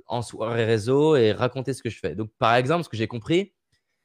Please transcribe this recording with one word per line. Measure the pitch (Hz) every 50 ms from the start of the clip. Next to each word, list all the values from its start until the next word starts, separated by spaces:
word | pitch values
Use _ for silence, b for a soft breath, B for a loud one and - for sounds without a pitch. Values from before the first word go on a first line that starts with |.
| _ -
en | - 120
soirée | 113 - - - - 110 117 113 117
réseau | 110 117 110 101 117 131 143 147 156 156 139
et | 117 107 101
raconter | 95 117 127 - 131 123 - 131
ce | - -
que | 120
je | 104 -
fais. | - 90 76
Donc, | 92 110 107 - -
par | 127 110 117
exemple, | 123 127 127 160 175 160
ce | -
que | -
j'ai | 110 113 104
compris, | - 120 104 - 160 175 202 196 _ _ _ _ _ _ _ _ _ _ _